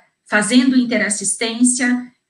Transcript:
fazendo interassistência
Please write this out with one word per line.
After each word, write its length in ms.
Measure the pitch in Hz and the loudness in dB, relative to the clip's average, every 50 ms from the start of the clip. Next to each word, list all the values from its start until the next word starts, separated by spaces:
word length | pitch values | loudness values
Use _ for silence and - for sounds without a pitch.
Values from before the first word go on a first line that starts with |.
| _ _ _ _ _ | _ _ _ _ _
fazendo 500 | - 208 214 190 196 247 254 262 269 254 | -4 -2 -2 0 2 2 4 4 4 4
interassistência 1400 | 254 240 226 226 208 196 208 - - - - - - 233 226 226 226 247 247 - - 254 247 247 247 - - _ _ _ | 2 2 0 0 -2 -2 -2 -4 -4 -4 -6 -4 -4 -4 -4 -2 0 0 0 0 0 -2 -2 -2 -4 -6 -10 _ _ _